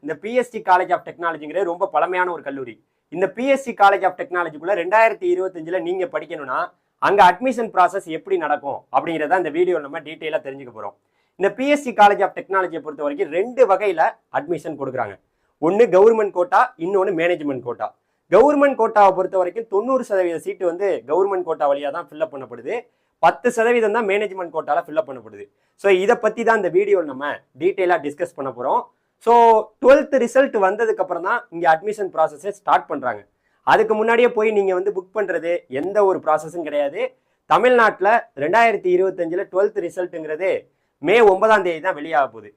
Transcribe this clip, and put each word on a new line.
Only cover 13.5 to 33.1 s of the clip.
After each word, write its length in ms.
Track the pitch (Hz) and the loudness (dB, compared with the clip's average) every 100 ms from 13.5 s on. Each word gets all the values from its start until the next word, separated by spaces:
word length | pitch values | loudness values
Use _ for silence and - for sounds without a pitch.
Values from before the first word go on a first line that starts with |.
| 247 233 | 2 2
வகையில 300 | 185 208 165 180 - _ 127 | 2 0 0 -2 -2 _ -8
அட்மிஷன் 400 | 147 165 170 143 | -6 -8 -8 -10
கொடுக்குறாங்க. 340 | 135 127 110 95 _ _ _ _ 156 | -8 -6 -8 -10 _ _ _ _ -2
ஒண்ணு 180 | 196 233 175 | 2 4 6
கவர்மெண்ட் 400 | 214 226 202 175 | 6 4 0 -2
கோட்டா, 220 | 175 190 247 - 165 | 0 2 0 -2 -2
இன்னொன்னு 280 | 202 190 165 | 0 0 0
மேனேஜ்மெண்ட் 440 | 170 175 147 131 120 | 0 -2 -4 -6 -8
கோட்டா. 200 | 117 107 _ _ _ _ 175 | -8 -10 _ _ _ _ 4
கவர்மெண்ட் 420 | 269 294 285 262 | 4 4 2 2
கோட்டாவை 320 | 226 220 202 185 | 0 6 4 4
பொறுத்த 180 | 185 190 | -2 -2
வரைக்கும் 240 | 180 185 226 | -2 -4 -4
தொண்ணூறு 300 | 202 233 262 165 | -2 0 -2 0
சதவீத 280 | 196 180 160 180 | -2 0 -2 -8
சீட்டு 180 | 196 180 | -4 -4
வந்து 160 | 170 202 147 113 | -2 -2 -2 -2
கவர்மெண்ட் 380 | 160 202 190 180 | 0 0 -2 -4
கோட்டா 160 | 156 147 | -2 0
வழியா 180 | 143 143 156 | 0 -4 -8
தான் 120 | 165 | -12
ஃபில் 160 | 151 | -8
அப் 100 | 156 143 | -8 -8
பண்ணப்படுது. 400 | 127 120 123 226 - _ _ _ | -14 -14 -8 -8 -10 _ _ _
பத்து 240 | 165 180 247 233 | 0 0 -4 0
சதவீதம் 380 | 226 240 220 214 | 2 2 2 0
தான் 100 | 214 | 0
மேனேஜ்மெண்ட் 440 | 202 208 190 175 | -2 -2 -8 -8
கோட்டால 240 | 156 147 151 165 | -8 -2 -4 -2
ஃபில் 140 | 156 | -6
அப் 60 | 151 | -6
பண்ணப்படுது. 340 | 131 110 104 101 _ _ _ | -10 -16 -20 -20 _ _ _
So, 60 | 196 185 | 2 2
இதை 120 | 196 233 | 2 0
பத்தி 180 | 214 214 226 | 0 -2 0
தான் 100 | 226 | 0
இந்த 100 | 185 165 | 2 0
வீடியோல 300 | 202 196 160 | 2 0 0
நம்ம 180 | 131 143 127 _ 131 | -6 -8 -8 _ _
டீட்டெயிலா 360 | 170 196 180 170 | -4 -2 0 0
டிஸ்கஸ் 300 | 147 143 170 - | -2 -8 -10 -8
பண்ண 120 | 139 120 | -10 -6
போறோம். 240 | 123 226 - _ _ _ | -2 -2 -4 _ _ _
So, 80 | - 233 233 226 214 _ | 2 6 6 4 2 _
ட்வெல்த் 340 | 254 277 285 269 | 6 6 6 0
ரிசல்ட் 320 | 240 262 277 226 190 | 2 2 2 2 0
வந்ததுக்கு 360 | 196 226 214 | 0 -2 -2
அப்புறம் 220 | 185 175 180 | -4 -4 -4
தான் 120 | 233 - | -4 -6
இங்க 120 | 165 170 | -2 2
அட்மிஷன் 360 | 160 202 208 196 | 2 0 -6 -6
ப்ராசஸே 380 | 160 160 147 196 196 | -2 -2 -2 -12 -10
ஸ்டார்ட் 280 | - 170 180 | 0 0 0
பண்றாங்க. 300 | 151 123 | -8 -6